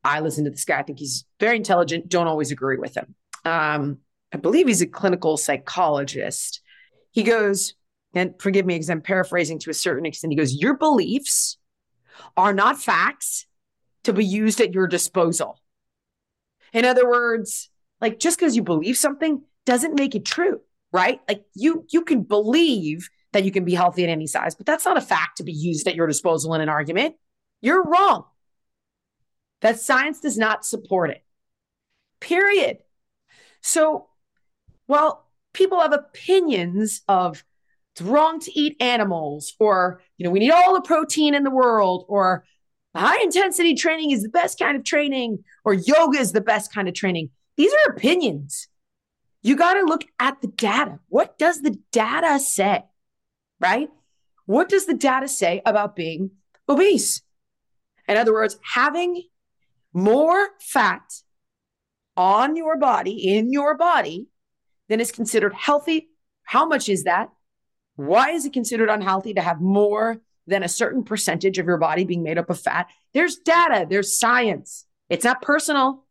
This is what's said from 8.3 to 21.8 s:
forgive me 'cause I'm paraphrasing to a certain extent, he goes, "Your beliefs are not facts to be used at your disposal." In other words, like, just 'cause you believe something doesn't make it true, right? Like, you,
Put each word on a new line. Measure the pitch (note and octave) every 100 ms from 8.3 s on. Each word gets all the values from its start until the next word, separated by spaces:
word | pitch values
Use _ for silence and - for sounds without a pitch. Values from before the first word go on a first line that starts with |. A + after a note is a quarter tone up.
| F3+
forgive | G3 G3 F#3
me | E3+
'cause | D#3+
I'm | D#3+
paraphrasing | D#3 F#3 F#3+ F3 D3+ D#3+
to | -
a |
certain | D#3 F#3 C#3 D#3+
extent, | - E3+
he | D3+
goes, | C#3+
"Your | C#3 G#3+
beliefs | C#4 D#4 C4 E3 B3+ - - - - _ _ _ _ _ - - -
are | G3
not | G3 A3 C#4+
facts | - E3+ G3+ D4 - - - _ _ _ _ _
to | -
be | G3
used | G3+ G#3 A3 A3
at | G#3+
your | F#3 F#3
disposal." | F3 - F#3+ E3+ E3+ B2 - _ _ _ _ _ _ _ _ _ _ _
In | A#3
other | B3 B3 B3
words, | A#3+ A#3+ A3+ G3+ - - _ _ _
like, | A3+ A3+
just | E4+ E4+
'cause | E4 A#3
you |
believe | F3 D#3+ F3+ B3+
something | D4 C#4+ D#4+ C4+ _ _ -
doesn't | B3 D#4
make | C#4+ C#4
it | G#3+
true, | - - F4 - _ _ _
right? | F3+ F#3 C4+ -
Like, | G3+ _
you, | - C#4 E4